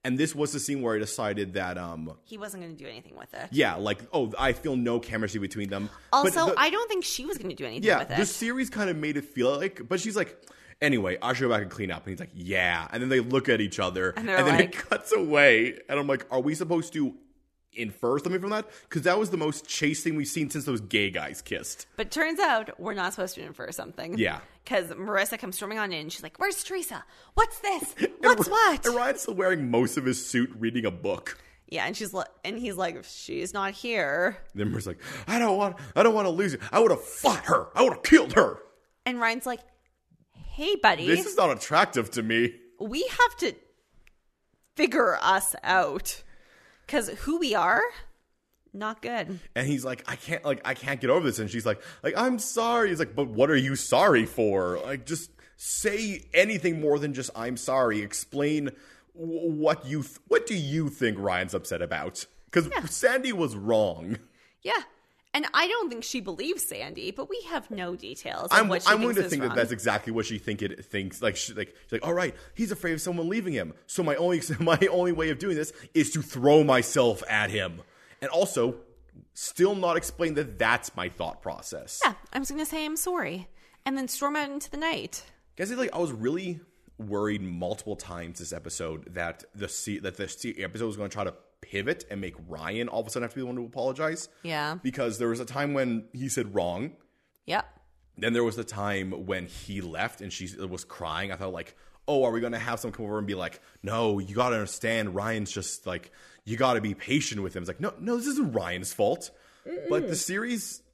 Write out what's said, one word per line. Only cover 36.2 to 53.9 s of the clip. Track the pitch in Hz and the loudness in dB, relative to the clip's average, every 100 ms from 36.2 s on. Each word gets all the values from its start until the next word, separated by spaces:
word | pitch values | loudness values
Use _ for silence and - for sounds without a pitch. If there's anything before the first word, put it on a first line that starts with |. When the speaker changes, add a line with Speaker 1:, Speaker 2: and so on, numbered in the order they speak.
| 190 | 2
Speaker 1:
lose | 165 202 | 2 0
you. | 139 - | -2 2
I | 202 | 6
would've | 226 165 | 6 6
fought | - - 277 185 - | 0 2 2 2 2
her. | 139 - | 2 2
I | - | 4
would've | - 160 | 4 4
killed | - 320 - | 8 8 10
her." | - 123 - - _ _ _ 247 | 6 6 2 -14 _ _ _ -6
Speaker 2:
And | 247 | 0
Ryan's | 226 233 254 | 0 0 -4
like, | 240 - _ _ _ _ _ _ | -8 -10 _ _ _ _ _ _
"Hey, | - - - 320 403 | -16 -12 -4 0 4
buddy. | 226 156 170 | 6 4 4
Speaker 1:
This | 330 | 4
is | 403 370 | 4 4
not | 165 | 4
attractive | 123 - 151 202 131 107 | 2 2 4 4 2 0
to | 123 | -2
me." | 110 113 120 - - _ | 2 4 4 0 -20 _
Speaker 2:
We | 208 277 | -6 -2
have | 508 - 480 - | -2 4 4 4
to | 339 - _ _ _ - _ _ _ _ _ _ _ - | -4 -4 _ _ _ -20 _ _ _ _ _ _ _ 2
figure | 311 285 226 160 | 4 6 4 4
us | - 190 - - | 4 4 2 -4
out. | - 185 147 156 - - - - _ - - _ - | 2 4 4 0 -6 -10 -14 -20 _ -20 -20 _ -2
'Cause | 294 202 208 | -2 -2 -6
who | - 339 | -4 0
we | 294 | 2
are, | 208 170 233 480 - - - _ _ _ _ _ | 2 4 4 2 -4 -18 -20 _ _ _ _ _
not | 196 214 220 | -8 -8 -6
good. | 233 240 165 185 - | -6 -4 -6 -10 -6
Speaker 1:
And | 120 131 | -4 0
he's | 139 | -2
like, | 127 127 - | -2 -8 -8
"I | 131 | -10
can't, | - 165 | -6 -4
like, | 147 131 | -2 -2
I | - | -2
can't | 131 139 131 | -4 -4 -2
get | 123 | 4
over | 160 | 4
this." | 151 107 | 4 0
And | 104 | -4
she's | 117 110 | -2 -2
like, | 104 - - | -2 -6 -6
like, | 147 - | -2 2
"I'm | 254 247 | 2 0
sorry." | - - 226 233 214 | -2 0 2 4 2
He's | 160 | 2
like, | 160 | -2
"But | - 135 | 0 -2
what | 110 139 | 4 6
are | 147 | 6
you | 135 135 | 4 -2
sorry | - | 4